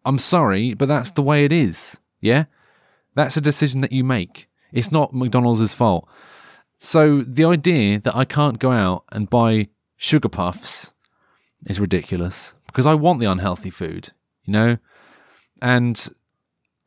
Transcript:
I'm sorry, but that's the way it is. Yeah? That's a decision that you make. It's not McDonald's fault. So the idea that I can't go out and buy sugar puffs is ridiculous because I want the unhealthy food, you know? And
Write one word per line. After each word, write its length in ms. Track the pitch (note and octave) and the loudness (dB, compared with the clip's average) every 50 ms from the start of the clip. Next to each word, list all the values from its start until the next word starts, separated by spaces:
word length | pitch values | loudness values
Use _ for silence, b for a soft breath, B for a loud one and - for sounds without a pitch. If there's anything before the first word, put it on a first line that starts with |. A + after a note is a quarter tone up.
| - | -4
I'm 140 | B2 C#3 C3 | -2 -2 0
sorry, 560 | - - F3+ F3 D3+ G#2+ F#2+ G2 A2+ B2+ G#2+ | 0 0 2 2 2 2 2 0 0 -2 -2
but 140 | G2+ C#3 C3+ | -2 -2 0
that's 240 | D3+ C3+ A#2+ - | 0 -2 -2 -4
the 100 | - - | -4 -2
way 240 | C#3+ C#3 D3+ D3 C#3+ | 0 2 2 2 2
it 60 | C#3 | 2
is. 480 | D#3+ F3 C#3 F#2 D#2+ - - - - - _ _ _ _ | 2 2 0 0 -2 -4 -10 -12 -16 -18 _ _ _ _
Yeah? 240 | - G#2+ A#2+ C#3+ D#3 - _ _ _ _ _ _ _ _ _ _ _ _ - | 0 0 2 2 0 -2 _ _ _ _ _ _ _ _ _ _ _ _ -2
That's 240 | C#3 D3+ B2 - D#3 | -2 -2 0 0 -2
a 40 | |
decision 400 | C#3+ D3 C#3 - D#3 C#3 B2+ C3+ | 0 0 0 0 0 -2 0 -2
that 100 | C3+ - | -2 -2
you 120 | C3 C3 B2+ | 0 0 0
make. 460 | C3 C3 G#2+ F2 - - - - _ _ _ _ _ | 0 0 -2 -2 -6 -10 -20 -20 _ _ _ _ _
It's 200 | - B2+ A2+ - | -4 -4 -4 0
not 220 | D3+ D#3 C#3+ - C3 | 0 0 0 0 -2
McDonald's 600 | B2+ B2+ A#2+ G#2 B2+ B2 A#2+ A#2 A2 A2 G#2 - | -2 -2 0 2 2 2 4 2 2 0 0 0
fault. 340 | - B2 A2 F2+ E2 - B B B B B B B B B B B B B B _ | 0 2 2 2 0 -2 B B B B B B B B B B B B B B _
So 420 | - - - D#3+ D3+ D3+ D3 C#3+ | -8 0 2 4 6 6 4 2
the 240 | A#2+ B2+ B2 C#3 D#3+ | 0 -2 0 2 2
idea 540 | E3 F3 D3+ C#3 F3+ E3+ C#3+ G#2+ G2+ G#2 G#2 | 4 4 2 2 2 2 2 2 2 2 0
that 160 | - B2 - | -2 -2 -2
I 100 | A#2+ C3 | -2 -2
can't 320 | - - D3 D3 C#3+ B2 G#2+ | -2 0 0 0 0 0 0
go 140 | - C3 | 0 0
out 320 | B2+ A2+ G2 F#2 F#2 E2+ - - | 2 2 2 0 -2 -4 -6 -10
and 180 | - G#2+ G#2 - | -8 -6 -4 0
buy 380 | - A#2+ A#2 A2+ A2 G#2+ G#2 - _ _ _ _ _ | 2 2 2 4 2 0 0 -2 _ _ _ _ _
sugar 340 | - - - D#3 D3 - A2 | -10 -4 0 0 2 0 0
puffs 640 | - G#2 F2+ F2+ F2+ - - - - - - - _ _ _ _ _ _ _ _ _ _ _ _ _ _ - | -4 -4 -4 -4 -6 -8 -10 -10 -10 -10 -12 -16 _ _ _ _ _ _ _ _ _ _ _ _ _ _ -12
is 140 | - F#2+ F#2 | -8 -6 -4
ridiculous 720 | G2+ F2 F#2+ F2 - - F#2+ F2 F2 F2+ - - - - - _ _ | -2 -2 -2 -2 -2 -2 -6 -4 -4 -4 -6 -8 -14 -16 -18 _ _
because 200 | - - - B2+ | -10 -2 0 2
I 100 | D3+ D#3+ | 2 2
want 240 | D3+ D3 F3 F3 B2 | 2 2 2 0 2
the 100 | A#2 G2+ | 0 -2
unhealthy 400 | F#2 F#2 F#2+ G2 F2+ - - F#2 | -2 -2 -2 -4 -6 -6 -8 -12
food, 400 | - - F#2 D#2+ E2+ F#2 - - - _ _ _ _ _ - | -12 -10 -10 -10 -10 -12 -14 -16 -20 _ _ _ _ _ -8
you 100 | - G#2 | -2 0
know? 240 | G#2+ A2+ A#2+ A#2 A2 b b b b b b b b b b b b b b b - | 2 2 2 0 -2 b b b b b b b b b b b b b b b -6
And 460 | B2 B2 B2 B2 A#2+ A#2+ A2+ - - - - _ _ _ _ _ _ _ _ _ _ _ _ _ _ | -2 0 0 2 2 0 -2 -4 -8 -12 -14 _ _ _ _ _ _ _ _ _ _ _ _ _ _